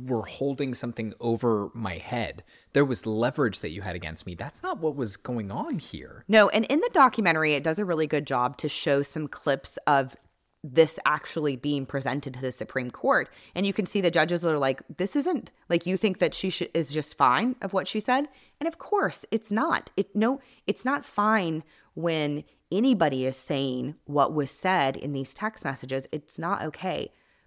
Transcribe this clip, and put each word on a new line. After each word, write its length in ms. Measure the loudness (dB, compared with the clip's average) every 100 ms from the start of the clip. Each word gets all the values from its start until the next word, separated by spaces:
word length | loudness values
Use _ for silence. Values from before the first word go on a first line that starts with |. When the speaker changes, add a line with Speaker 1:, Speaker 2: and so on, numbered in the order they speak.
Speaker 1:
were 200 | -4 -2
holding 500 | -4 -4 -4 -2 -4
something 400 | -4 -6 -6 -8 -4
over 480 | -2 0 2 2 0
my 220 | -4 -6 -6
head. 460 | -6 -4 -4 -8 -18 -20 _
There 120 | 2 2
was 200 | 2 0
leverage 560 | 0 0 2 0 -2
that 80 | -8
you 100 | -8
had 140 | -6 -6
against 300 | -8 -10 -10
me. 80 | -10
That's 260 | -10 -8
not 180 | -8 -4
what 160 | -4 -2
was 180 | -4 -6
going 320 | -6 -6 -4
on 300 | -6 -4 -6
here. 460 | -6 -12 -14 -12 4
Speaker 2:
No, 220 | 6 8
and 160 | 4 2
in 160 | 2
the 80 | 2
documentary, 600 | 6 6 6 2 4 2
it 100 | 2
does 160 | 0 0
a 60 | 0
really 200 | 0 2
good 200 | 0 0
job 300 | 0 0 0
to 100 | -4
show 320 | -2 2 2
some 260 | 2 -4 -6
clips 480 | -4 0 0 -2 -4 4
of 280 | 4 2 -6 _ _ _ _ 2
this 300 | 4 4 2 0
actually 500 | 0 -2 -2 -2 0
being 300 | 0 -2 -2
presented 480 | -4 -2 -4 -4
to 80 | -6
the 100 | -6
Supreme 380 | -6 -6 -4 -6
Court. 400 | -2 2 2 0 -10 -10
And 140 | -2 -2
you 60 |
can 120 | 0 -2
see 160 | 0
the 80 | 2
judges 340 | 4 2 2
are 140 | 2 2
like, 240 | 2 0 -6 -4
"This 180 | -2 0
isn't, 360 | 0 -2 -4 -14 0
like, 160 | 0 2
you 100 | 0
think 220 | 0 2
that 160 | 0
she 160 | 0 -4
sh-, 140 | -2 -2
is 180 | -2 -2
just 240 | -4 -4 4
fine 400 | 4 6 2 -2
of 100 | -4
what 160 | -2 -2
she 120 | -2
said?" 280 | 0 0 0 -8 _ _
And 80 | -6
of 120 | -6
course, 460 | -2 0 0 -4 -4
it's 220 | -4 0
not. 400 | 0 2 0 -2 -4
It, 200 | -2 2
no, 240 | 2 0 -8 _ -4
it's 180 | -2
not 220 | -2 -2 -2
fine 580 | 0 4 4 2 -2 -6 _ _
when 500 | -4 0 0 0 -2 -8 _ _
anybody 560 | 2 4 6 4 2 -2
is 100 | -4
saying 560 | -4 -2 0 -2 -6 -8 -2
what 280 | 2 2
was 160 | 2 -2
said 480 | -2 0 2 2 -2
in 160 | -4
these 220 | -4 -6 -6
text 280 | -6 -6
messages. 440 | -8 -8 -6 -6 -4
It's 280 | -8 -8 -6
not 240 | -4 -4
okay. 500 | -4 -6 -4 -4 -6 -12 _ _